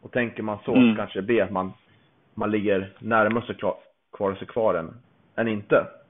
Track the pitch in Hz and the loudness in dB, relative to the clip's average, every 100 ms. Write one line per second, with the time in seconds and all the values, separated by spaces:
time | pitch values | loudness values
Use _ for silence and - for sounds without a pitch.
0 | - 127 117 113 110 101 - 123 120 107 | -4 -2 -2 -4 -6 -6 0 4 6 4
1 | 104 101 98 117 92 92 95 - _ _ | -2 -6 0 2 2 0 -4 -8 _ _
2 | _ _ _ - 104 107 104 95 98 - | _ _ _ -6 -2 0 2 0 -2 -10
3 | 113 113 107 117 113 98 101 - - _ | 0 2 4 2 -4 -6 -4 -6 -12 _
4 | _ - 98 95 95 - 110 87 82 113 | _ -4 -4 -4 -6 0 0 0 -4 -14
5 | _ _ _ - 113 107 104 143 - - | _ _ _ -4 -2 -2 2 2 2 -12